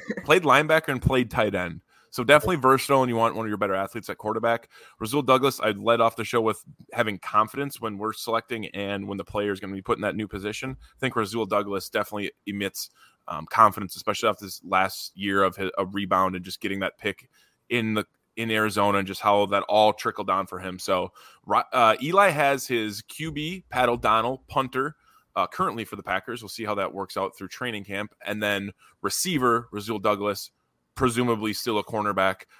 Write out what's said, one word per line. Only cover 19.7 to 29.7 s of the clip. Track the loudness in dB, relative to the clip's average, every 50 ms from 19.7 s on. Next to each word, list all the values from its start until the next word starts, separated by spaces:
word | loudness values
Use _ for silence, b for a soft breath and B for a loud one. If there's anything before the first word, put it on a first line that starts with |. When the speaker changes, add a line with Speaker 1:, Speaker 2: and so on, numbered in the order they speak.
| 4 6 6 6 4
Speaker 2:
trickled | 2 -2 -6 -4 -4 -2 -2
down | 0 0 -2
for | -4 -8 -10
him. | -10 -10 -10 -8
So, | -4 -2 0 0 -2 -4 -8 B B B B B B
Ro-, | 0 0 0 0 2 2
uh, | 4 6 6 4 4
Eli | 0 0 4 4 6 6
has | 4 4 2 2 2 0 -2 -2
his | -2 -2 -2 -2 -6 -8 -12
Q | -14 -12 -10 -10 -8 -8
B, | -6 -6 -8 -8 -10 -12 _
Pat | 0 2 2 2
O'Donnell, | 2 2 2 2 4 4 2 0 -2 -6 _
punter, | -6 -2 -2 -2 -2 -2 -4 -4 -4 -6 b b b b b b b -4
uh, | -2 -2 -2
currently | -2 -4 -4 -2 -2 -4 -8
for | -8 -10
the | -10 -6
Packers. | -4 -4 -4 -4 -6 -10 -12
We'll | -12 -12
see | -12 -8 -6
how | -4 -4
that | -2 -2 -4 -4
works | -6 -10 -8 -6
out | -4 -4 -4 -6
through | -8 -14 -14
training | -10 -8 -8 -8 -8 -8 -10
camp. | -8 -8 -8 -8 -8 _ _ -10
And | -8 -6 -4
then | -2 -2 -2 -2 -4 -8 -12 b b b b b -6
receiver, | -4 -2 -2 -2 -2 0 2 4 4 2 2 0 -4